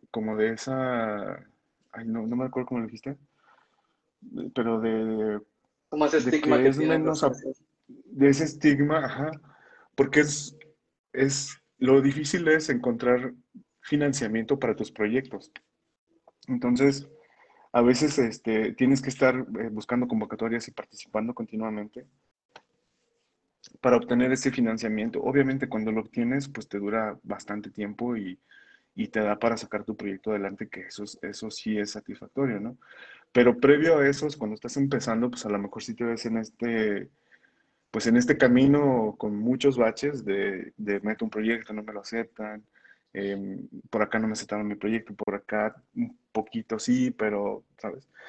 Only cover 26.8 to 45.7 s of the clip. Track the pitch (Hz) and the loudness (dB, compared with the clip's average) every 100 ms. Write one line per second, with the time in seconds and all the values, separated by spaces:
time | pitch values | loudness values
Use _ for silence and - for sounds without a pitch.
26.8 | 101 110 107 - - 101 - 104 101 - | -4 -2 -4 -8 -10 -12 -8 -10 -10 -8
27.8 | 104 104 120 117 92 92 _ - _ _ | -8 -6 -6 -4 -8 -12 _ -20 _ _
28.8 | _ - 107 110 104 104 117 113 - 107 | _ -8 -4 -2 -2 0 0 0 -6 -8
29.8 | 110 107 101 98 110 104 98 101 104 95 | -8 -8 -8 -6 -4 -4 -4 -8 -12 -12
30.8 | 90 - 104 - - 104 110 - 110 107 | -16 -14 -14 -12 -12 -10 -12 -8 -4 -4
31.8 | 104 107 - - - - 135 104 110 127 | -4 -8 -14 -16 -10 -4 -2 -2 -8 -12
32.8 | _ - - - _ 123 120 120 139 147 | _ -20 -20 -20 _ 6 6 6 6 6
33.8 | 160 156 139 139 151 - 107 107 120 143 | 6 6 4 2 -4 -4 -8 -8 -6 -2
34.8 | 139 131 123 113 123 123 107 101 101 110 | 0 0 0 0 0 -2 -4 -2 -4 -8
35.8 | 113 110 120 113 117 113 110 _ 120 113 | -10 -4 -4 -2 -2 -4 -4 _ -2 0
36.8 | 107 101 - _ _ _ _ _ _ _ | 0 -2 -6 _ _ _ _ _ _ _
37.8 | _ 110 117 120 123 147 131 123 139 147 | _ -2 4 4 4 4 6 8 6 6
38.8 | 143 127 107 - 110 104 113 127 139 127 | 4 2 0 -4 -6 -2 -2 2 2 4
39.8 | 113 - 143 139 101 98 98 92 - - | 2 2 -6 -4 -4 -2 -2 -4 -12 -10
40.8 | 104 101 104 107 110 107 110 117 110 107 | -4 -2 -2 -4 -6 -2 -2 -2 -6 -12
41.8 | 107 104 - 117 113 - 107 107 _ _ | -10 -12 -8 -8 -8 -10 -12 -12 _ _
42.8 | _ _ _ 98 98 98 98 95 - - | _ _ _ -8 -6 -6 -8 -10 -14 -16
43.8 | - 107 104 113 110 107 - 104 104 104 | -8 -2 0 0 -2 -4 -6 -6 -6 -4
44.8 | 107 113 - 98 104 101 - 107 107 | -4 -4 -6 -8 -6 -6 -6 -4 -4